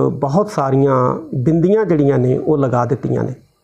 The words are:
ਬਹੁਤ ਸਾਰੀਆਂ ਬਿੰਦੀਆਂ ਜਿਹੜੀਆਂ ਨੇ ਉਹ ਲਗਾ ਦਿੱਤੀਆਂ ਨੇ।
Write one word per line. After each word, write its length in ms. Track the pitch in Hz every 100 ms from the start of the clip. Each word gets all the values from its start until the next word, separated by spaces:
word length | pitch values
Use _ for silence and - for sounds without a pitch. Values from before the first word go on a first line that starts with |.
| 135
ਬਹੁਤ 380 | 127 139 160 208
ਸਾਰੀਆਂ 680 | - 135 135 139 131 127 - 320 175
ਬਿੰਦੀਆਂ 500 | 123 165 175 214 202
ਜਿਹੜੀਆਂ 340 | 160 139 135
ਨੇ 180 | 123 127
ਉਹ 200 | - 151
ਲਗਾ 280 | 135 123 120
ਦਿੱਤੀਆਂ 380 | 131 135 123
ਨੇ। 120 | - 127 _ _